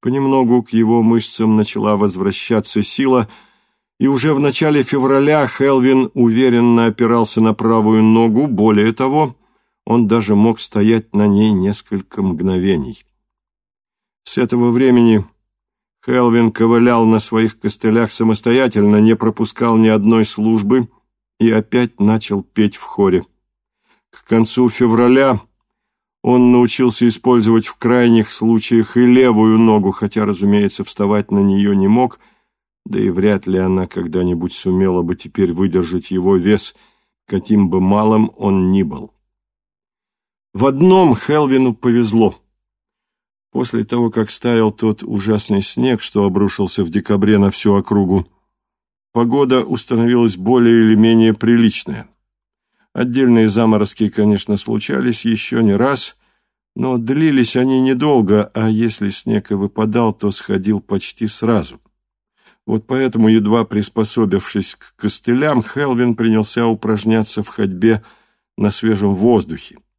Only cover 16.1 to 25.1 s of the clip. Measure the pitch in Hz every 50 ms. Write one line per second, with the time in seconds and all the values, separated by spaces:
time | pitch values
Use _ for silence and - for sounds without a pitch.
16.1 | 123 127 123 120 113 120 117 110 110 - 113 113 117 117 120 123 120 117 113 110
17.1 | 113 107 - - 113 110 113 107 - _ - 104 - - - 110 107 117 117 104
18.1 | - - 117 113 110 104 - 120 117 131 131 123 - 107 104 104 104 104 107 110
19.1 | 113 110 - 113 107 - 117 107 - - 120 117 113 113 113 110 110 107 101 110
20.1 | 117 113 107 107 - - 107 110 113 110 101 101 120 131 120 - _ _ _ _
21.1 | _ _ _ _ _ _ 110 113 110 110 107 _ - 123 123 117 _ _ 101 104
22.1 | 110 110 - - 104 98 92 _ _ - 107 101 - - - - - - 101 190
23.1 | - - 165 _ _ _ _ _ _ _ _ _ _ _ _ _ _ _ _ _
24.1 | _ - _ _ - 113 113 - - 127 127 120 - - 127 117 110 117 123 120